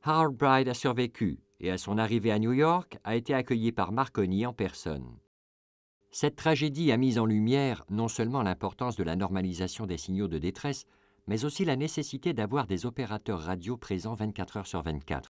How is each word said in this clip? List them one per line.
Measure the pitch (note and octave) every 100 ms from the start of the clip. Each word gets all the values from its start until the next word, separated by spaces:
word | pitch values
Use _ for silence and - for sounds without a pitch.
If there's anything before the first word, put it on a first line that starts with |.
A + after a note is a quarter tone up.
Harold | - D#3 D#3+ B2
Bride | C#3 C3 B2+
a |
survécu | B2 C#3 A#2+ B2 - G2+ C#2 _ _
et, | F2+
à | F#2
son | - G#2
arrivée | A2 A2+ G#2
à | G#2+
New | A2
York, | B2+ D#3 F3 F3 -
a | -
été | A#2 A#2
accueilli | C3+ B2 A#2+ A2+
par | A2+ F2+
Marconi | A2 C3+ - F#2+ F#2+ A#2+
en |
personne. | A#2+ F#2+ - - D2 B1 A1+ _ _ _ _ _ _ _ _ _
Cette | - D3 -
tragédie | E3 D3+ D3+ C#3 E3
a | A#2
mis | C3 A#2+
en | A2+
lumière | G#2+ A2 C3+ C3+ A2+ -
non | G2+ A2+
seulement | - A2+ C3+
l'importance | G#2+ F2+ G2 - - -
de |
la | E2+
normalisation | E2+ G2 F#2+ F#2 F2 F#2 - G#2+
des | E2+
signaux | - F#2+ G2+
de | D#2+
détresse, | E2+ F#2+ C#3+ C3+ - _ _ _ -
mais | G#2+
aussi | C#3+ D3
la | F3+ C3
nécessité | D3+ - D3 C3+ F3+
d'avoir | C3+ G#2 C3+ A2
des | F#2+ A#2+
opérateurs | A#2+ A#2+ G#2+ - F#2+
radio | D#2 F#2 F2 B2
présents | - F#2+ F#2+
vingt-quatre | A2+ A2 G#2 F2+ G#2+
heures | F#2+
sur | F2+
vingt-quatre. | D#2 D2+ C#2+ C#2+ -